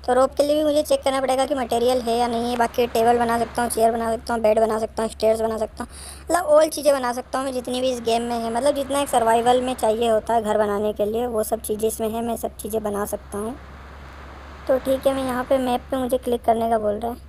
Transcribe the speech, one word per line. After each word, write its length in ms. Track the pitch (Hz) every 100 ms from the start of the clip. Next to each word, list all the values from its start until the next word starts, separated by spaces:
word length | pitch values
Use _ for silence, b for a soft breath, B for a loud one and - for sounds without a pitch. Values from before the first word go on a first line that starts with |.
| -
तो 80 |
रोप 200 | 247 269 -
के 80 |
लिए 120 | 294 302
भी 80 |
मुझे 180 | 302 294
चेक 180 | 302 277
करना 160 | 277 269
पड़ेगा 240 | 262 262 269
कि 100 | 285
material 440 | 233 233 240 254
है 140 | 233 233
या 100 | 240
नहीं 220 | 233 240
है। 40 | 247
बाकी 280 | 233 - 240
table 300 | 240 226 240
बना 180 | 233 233
सकता 220 | 226 -
हूँ, 80 | 240
chair 220 | 233 226
बना 200 | 233 226
सकता 220 | 226 -
हूँ, 80 | 233
bed 180 | 220 226
बना 180 | 220 220
सकता 240 | 220 -
हूँ, 60 | 220
stairs 300 | - 220 220
बना 160 | 226 220
सकता 260 | 220 -
हूँ, 80 | 233 B B B
मतलब 280 | B 330 359
all 200 | 302 320
चीज़ें 240 | 311 285
बना 180 | 277 247
सकता 240 | 247 - 262
हूँ 80 | 269
मैं 80 |
जितनी 280 | 254 240 254
भी 80 | 254
इस 80 | 247
गेम 200 | 226 226
में 140 | 240 240
है, 180 | 226
मतलब 220 | 233 277 277
जितना 260 | 262 277
एक 80 | 277
survival 520 | 254 226 226 233 254
में 120 | 254
चाहिए 360 | 247 220 220 233
होता 240 | 220 214
है 80 | 233
घर 160 | 214 208
बनाने 360 | 208 202 214
के 120 | 214 208
लिए, 200 | 226 247
वो 160 | 220
सब 180 | 208 226
चीज़ें 260 | - 214 220
इसमें 220 | 220 220
है, 120 | 226
मैं 160 | 233 226
सब 180 | 220 -
चीज़ें 240 | 214 220
बना 220 | 214 202 208
सकता 320 | 208 - 202
हूँ। 180 | 214 285 - - - - - - - - - - -
तो 100 | 262
ठीक 280 | 262 269 269
है, 60 |
मैं 100 | 269
यहाँ 200 | 262 247
पे 140 | 254 269
map 220 | 254 247 -
पे 60 | 262
मुझे 200 | 254 254
click 260 | 247 240
करने 260 | - 226 226
का 80 | 226
बोल 200 | 208 208
रहा 120 | 233
है। 60 | 254